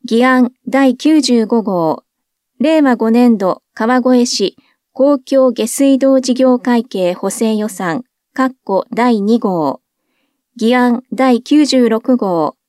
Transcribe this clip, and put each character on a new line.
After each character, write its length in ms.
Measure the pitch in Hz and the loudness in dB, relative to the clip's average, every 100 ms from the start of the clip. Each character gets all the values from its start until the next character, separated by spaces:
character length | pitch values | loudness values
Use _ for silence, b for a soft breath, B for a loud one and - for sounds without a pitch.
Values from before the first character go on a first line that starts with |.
議 200 | - 226 | -2 0
案 260 | 254 254 247 _ - | 2 2 0 _ -4
第 260 | 262 269 | 0 0
九 260 | 254 294 311 | 0 0 0
十 240 | 254 240 | 2 0
五 160 | 214 233 | 0 -2
号、 420 | 202 180 160 - _ _ _ _ _ _ | -2 -2 -2 -4 _ _ _ _ _ _
令 220 | 294 320 | 0 2
和 140 | 277 233 | 2 0
五 120 | 226 | 0
年 280 | 233 247 214 | 4 4 2
度 240 | 185 - _ | -2 -4 _
川 280 | - 226 254 | -6 -2 0
越 240 | 247 254 | 2 0
市 320 | 240 - 190 _ b b _ | 0 -2 -4 _ b b _
公 260 | - 277 285 | -2 0 0
共 340 | - 269 262 | 0 0 0
下 120 | 240 | 0
水 320 | 220 - 277 269 | -6 0 0 2
道 220 | 269 262 | 2 2
事 140 | 254 | 0
業 260 | 247 262 247 | 0 2 2
会 240 | 254 240 | 0 -2
計 300 | 233 208 180 | -2 -4 -4
補 160 | 180 196 | -4 -8
正 260 | - 220 | -4 -4
予 120 | 214 214 | -2 -6
算、 340 | 202 185 160 - _ _ | -6 -6 -6 -10 _ _
か 140 | - 262 | -6 -6
っ 60 | 262 | -6
こ 200 | - 196 - | -4 -4 -2
第 280 | 208 247 220 | -2 0 0
二 180 | 202 233 | 0 0
号。 400 | 214 175 147 - _ _ _ _ _ _ _ - | 0 -2 -4 -6 _ _ _ _ _ _ _ -4
議 180 | 220 | 0
案 280 | 247 247 240 _ | 2 2 -2 _
第 260 | 202 262 240 | -2 0 0
九 240 | - 294 | 2 0
十 220 | 285 262 233 | 2 2 2
六 300 | 220 - 247 | 0 -2 -2
号 400 | 196 170 151 _ | 0 -2 -2 _